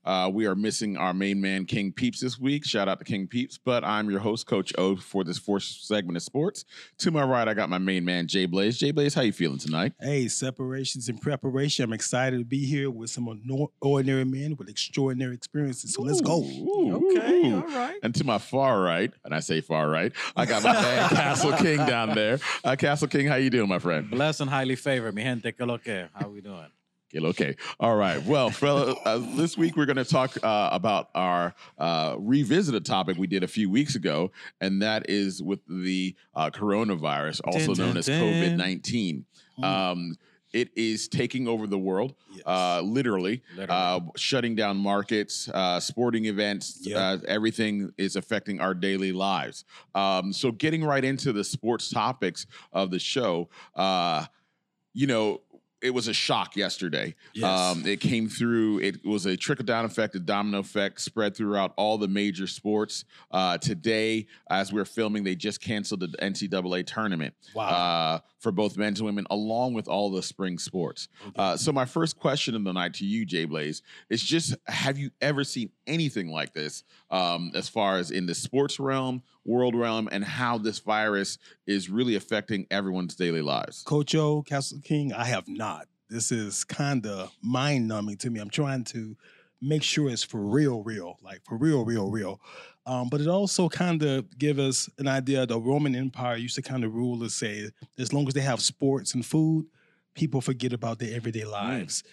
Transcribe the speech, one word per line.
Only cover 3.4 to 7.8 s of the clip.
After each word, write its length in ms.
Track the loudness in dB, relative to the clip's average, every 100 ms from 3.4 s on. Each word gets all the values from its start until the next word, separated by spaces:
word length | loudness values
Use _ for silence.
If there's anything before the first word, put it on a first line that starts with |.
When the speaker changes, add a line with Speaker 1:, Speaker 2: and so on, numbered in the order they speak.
| -4 -4
Speaker 1:
but 260 | 0 0
I'm 260 | 2 0 0
your 120 | 0
host, 260 | 0 -2 0
Coach 240 | 0 0 2
O, 180 | 2 2
for 300 | -2 -2 -2
this 120 | -4
fourth 260 | -2 -2
segment 520 | -2 -12 -2 -2 0 -6
of 80 |
sports. 400 | -4 -2 -2 -4 -18 -20 -20 _
To 120 | 2
my 120 | 4 4
right, 200 | 4 4
I 80 |
got 160 | 2 2
my 80 |
main 280 | 2